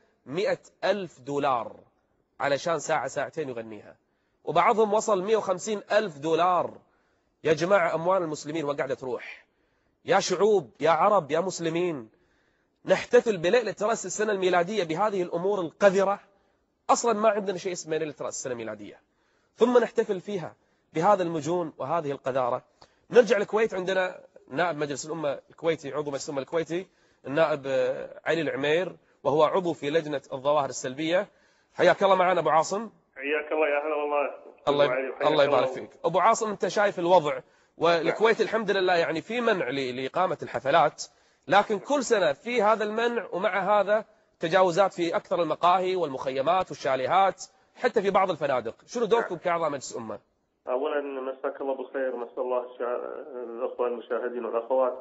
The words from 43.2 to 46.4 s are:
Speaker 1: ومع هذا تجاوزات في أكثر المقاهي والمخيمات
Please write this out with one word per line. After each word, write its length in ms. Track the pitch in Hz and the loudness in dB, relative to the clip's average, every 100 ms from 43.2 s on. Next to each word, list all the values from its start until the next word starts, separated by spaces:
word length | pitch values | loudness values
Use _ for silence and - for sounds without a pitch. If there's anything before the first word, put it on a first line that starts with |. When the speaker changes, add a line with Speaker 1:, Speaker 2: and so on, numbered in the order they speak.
| 180 | -6
Speaker 1:
ومع 480 | 175 208 190 185 208 | -4 -2 0 2 2
هذا 240 | 190 214 - _ _ _ | 2 0 -2 _ _ _
تجاوزات 520 | 165 185 185 170 190 | 0 4 4 4 2
في 240 | - 170 202 | 0 -2 -2
أكثر 260 | - 175 | -2 -2
المقاهي 540 | 160 151 175 185 185 185 | 0 2 4 4 2 -2
والمخيمات 720 | 156 131 139 135 | -2 -4 -4 -2